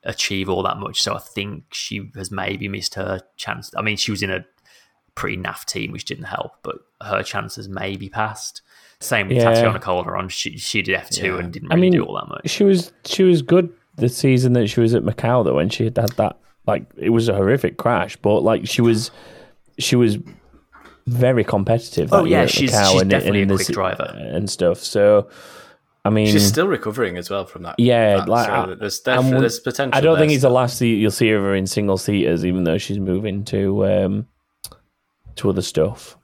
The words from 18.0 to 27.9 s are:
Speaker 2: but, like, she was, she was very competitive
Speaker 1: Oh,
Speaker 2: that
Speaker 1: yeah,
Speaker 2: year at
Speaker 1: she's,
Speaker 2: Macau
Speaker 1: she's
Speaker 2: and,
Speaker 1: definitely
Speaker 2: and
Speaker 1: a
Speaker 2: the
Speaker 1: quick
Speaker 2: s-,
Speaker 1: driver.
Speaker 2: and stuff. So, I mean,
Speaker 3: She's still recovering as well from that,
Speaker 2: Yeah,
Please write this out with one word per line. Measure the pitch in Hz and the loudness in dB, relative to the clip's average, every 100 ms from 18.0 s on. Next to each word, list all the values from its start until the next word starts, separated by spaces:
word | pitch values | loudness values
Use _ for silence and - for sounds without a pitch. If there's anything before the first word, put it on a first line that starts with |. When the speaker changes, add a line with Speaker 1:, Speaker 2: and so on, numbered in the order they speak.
| 90 - | -2 -4
Speaker 2:
but, | 101 107 | 0 2
like, | 85 113 104 | 2 0 -2
she | - | 2
was, | 117 110 113 - - - - _ _ - | 2 2 -2 -12 -20 -20 -20 _ _ -8
she | - | 0
was | 123 120 104 - - _ _ _ - - _ - | 2 2 0 -6 -20 _ _ _ -20 -20 _ -6
very | 120 127 123 | 0 2 2
competitive | 98 104 98 117 - - 123 | 0 0 0 -2 -2 -4 2
Speaker 1:
Oh, | 196 | 2
Speaker 2:
that | 165 | 4
Speaker 1:
yeah, | 180 | 2
Speaker 2:
year | - | 2
at | |
Speaker 1:
she's, | - 131 | 0 2
Speaker 2:
Macau | 110 98 | 2 4
Speaker 1:
she's | 95 | 4
Speaker 2:
and, | 95 | 4
Speaker 1:
definitely | 135 - 101 | 2 2 0
Speaker 2:
and | 98 | 2
Speaker 1:
a | |
Speaker 2:
the | 95 | 0
Speaker 1:
quick | - | 0
Speaker 2:
s-, | |
Speaker 1:
driver. | 98 92 - - - | -2 -4 -4 -8 -10
Speaker 2:
and | 58 76 101 | -8 -6 -4
stuff. | - 87 87 | 0 0 0
So, | - 107 101 107 - - - - - _ _ _ | -4 2 6 6 2 -12 -20 -20 -20 _ _ _
I | 101 | 0
mean, | 107 107 | 2 4
Speaker 3:
She's | 104 101 | 6 4
still | 113 190 | 2 0
recovering | 151 107 113 107 87 | 0 -4 -4 -4 -4
as | 87 | -6
well | 101 92 | -8 -8
from | - | -12
that, | 85 - | -10 0
Speaker 2:
Yeah, | 120 | 4